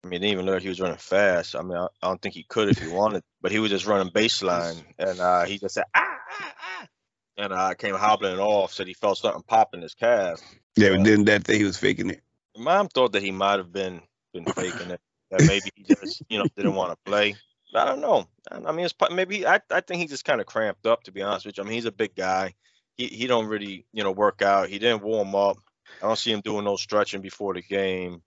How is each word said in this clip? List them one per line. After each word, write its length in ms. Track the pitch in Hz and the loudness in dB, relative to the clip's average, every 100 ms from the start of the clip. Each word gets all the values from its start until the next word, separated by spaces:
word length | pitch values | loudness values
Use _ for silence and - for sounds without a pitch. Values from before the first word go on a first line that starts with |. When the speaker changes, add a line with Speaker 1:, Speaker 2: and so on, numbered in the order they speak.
Speaker 1:
I 40 | 90 | -8
mean, 60 | |
it 40 | 90 | -4
didn't 120 | 101 | -2
even 140 | 98 92 | 0 0
look 80 | |
like 80 | 95 | -2
he 60 | 95 | -4
was 100 | 90 | -4
running 160 | 92 78 | -6 -6
fast. 560 | - 95 101 90 82 | 0 2 4 2 -2
I 80 | - | -8
mean, 140 | 90 87 | -6 -6
I, 80 | 90 _ | -6 _
I 60 | 92 | -6
don't 120 | 92 | -4
think 140 | 101 | -8
he 80 | - | -12
could 240 | - 117 104 | -6 0 2
if 80 | 101 | 2
he 100 | 80 | 0
wanted, 340 | 87 107 101 _ _ | 0 0 0 _ _
but 100 | 92 | -2
he 60 | 107 | 0
was 100 | 107 | 0
just 160 | 98 95 | -2 0
running 260 | 101 92 | 0 2
baseline, 720 | 104 113 - 95 87 85 82 76 - | 0 0 0 0 -2 -2 -8 -16 -6
and, 220 | 92 90 | -6 -2
uh, 240 | 90 90 | 2 2
he 140 | 90 101 | 0 -4
just 160 | 98 | -6
said, 100 | - - | -6 0
"Ah, 240 | - 403 311 - | 0 0 -8 -12
ah, 240 | 415 359 - | -12 -12 -12
ah," 280 | 339 370 262 _ _ _ _ - | -14 -14 -16 _ _ _ _ -10
and, 160 | 101 | -6
uh, 220 | 92 92 | -2 -2
came 200 | 90 107 | -2 -4
hobbling 440 | 95 104 104 98 92 | 0 2 2 2 0
off, 320 | 104 104 95 | 2 2 0
said 140 | - 92 | -4 -10
he 60 | |
felt 240 | 90 104 95 | -2 0 2
something 240 | 113 - | 0 -4
pop 320 | - 113 110 | 2 4 4
in 80 | 90 | 0
his 120 | 82 | -14
calf. 460 | - 117 117 92 82 - _ _ - | -2 2 2 2 -4 -14 _ _ 6
Speaker 2:
Yeah, 140 | 101 | 6
but 100 | 95 | 8
Speaker 1:
Uh, 40 | |
Speaker 2:
didn't 220 | 104 107 104 | 8 8 6
that 180 | 104 | 4
thing 140 | - 107 | 4 2
he 60 | |
was 120 | 101 92 | 2 2
faking 320 | 101 104 95 | 0 0 -4
it? 120 | - _ _ _ 107 | -6 _ _ _ -8
Speaker 1:
Mom 320 | 127 190 196 | 0 2 2
thought 240 | - 123 | 0 0
that 100 | 98 | 0
he 80 | 98 | -4
might 280 | 95 98 101 | 0 2 2
have 120 | 90 | -2
been, 300 | 95 95 87 _ _ _ | -6 -6 -8 _ _ _
been 140 | 90 85 | -8 -6
faking 440 | - 90 82 87 | -4 -6 -6 -10
it, 100 | 90 _ _ _ | -12 _ _ _
that 120 | - | 2
maybe 280 | 160 202 196 _ | 4 2 -4 _
he 80 | |
just, 380 | - - 302 - - | 0 0 0 -14 -6
you 100 | 107 | -2
know, 80 | 98 - | -2 -2
didn't 180 | 101 | -2
wanna 220 | 95 90 82 | -2 -4 -6
play. 320 | - 104 104 104 _ _ _ | -2 0 0 -2 _ _ _
I 100 | - | 0
don't 160 | - 269 | 0 0
know. 260 | 294 156 90 _ - | 2 2 0 _ -18
I, 60 | - | -10
I 160 | - | -6
mean, 120 | 160 | -4
it's 80 | 175 | -4
po-, 160 | - - | 0 0
maybe, 320 | 175 185 202 156 | 0 -2 -2 2
I, 140 | 185 _ | 2 _
I 100 | 180 | -4
think 200 | - 175 | -2 -6
he 60 | 165 | -6
just 180 | 135 | -6
kinda 200 | - 127 | -2 -2
cramped 420 | 98 113 107 95 113 | -2 -2 -2 -2 0
up, 180 | 117 | 0
to 80 | - | -2
be 100 | 95 | -8
honest 240 | 98 95 104 | -4 -4 -6
with 100 | 101 | -10
you. 40 | |
I 40 | 101 | -6
mean, 80 | |
he's 100 | 117 | -4
a 80 | 117 | -6
big 220 | 104 107 - | -2 -4 -2
guy. 380 | 92 95 95 - _ _ _ - | -2 0 -2 -8 _ _ _ -10
He, 100 | 123 | -10
he 200 | 104 123 | -6 0
don't 180 | 120 110 | 0 0
really, 400 | 107 101 95 _ | -6 -8 -12 _
you 100 | 110 | -4
know, 80 | 98 | -2
work 300 | 95 104 - | 2 0 2
out. 260 | 98 98 92 | 4 4 2
He 100 | 98 | 0
didn't 220 | 117 113 | 0 0
warm 320 | 101 110 98 98 | -2 -2 0 2
up. 220 | 101 - _ _ _ - | 2 0 _ _ _ -6
I 40 | 101 | -2
don't 100 | 110 | -2
see 140 | 120 | -2
him 80 | 107 | -4
doing 240 | 107 107 | -2 -4
no 120 | 104 98 | -2 -4
stretching 440 | - 104 101 98 | -2 0 0 -4
before 320 | 95 - 101 | -10 -8 -6
the 80 | 90 | -6
game. 600 | - 98 98 92 90 87 | -4 -2 -2 -2 -6 -12